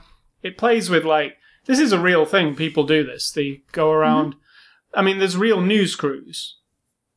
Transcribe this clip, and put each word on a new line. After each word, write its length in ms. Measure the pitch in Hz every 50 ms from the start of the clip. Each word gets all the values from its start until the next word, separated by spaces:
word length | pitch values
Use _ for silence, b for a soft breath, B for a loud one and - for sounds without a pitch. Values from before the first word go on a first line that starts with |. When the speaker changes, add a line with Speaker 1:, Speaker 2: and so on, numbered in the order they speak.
| b b b b b _ _ _
Speaker 1:
it 140 | - 180 185
plays 320 | - 226 240 233 226 180 180
with, 160 | 175 160 156
like, 320 | 160 156 151 143 139 - b b b b b b
this 120 | - 262 277
is 140 | 311 240
a 80 | 196 175
real 240 | 175 180 180 160 151
thing. 320 | - 196 196 170 151 139
People 280 | 135 160 156 151 160 143
do 180 | 143 156 156 143
this. 260 | 127 123 - - -
They 300 | - 156 143 139 139 - _ _
go 180 | - 165 156 156
around. 400 | 156 156 156 233 - 135 160 143 -
Speaker 2:
Mm-hmm. 640 | - _ _ _ - - _ _ _ _ _ - 208
Speaker 1:
I 40 |
mean, 160 | 190 190 190 190
there's 180 | 190 185 175
real 240 | 180 214 226 214 185
news 340 | 180 190 214 208 190 165 -
crews 640 | - - 143 135 139 - - - - - - - _ _ _ _ _ _ _ _ _ _ _ _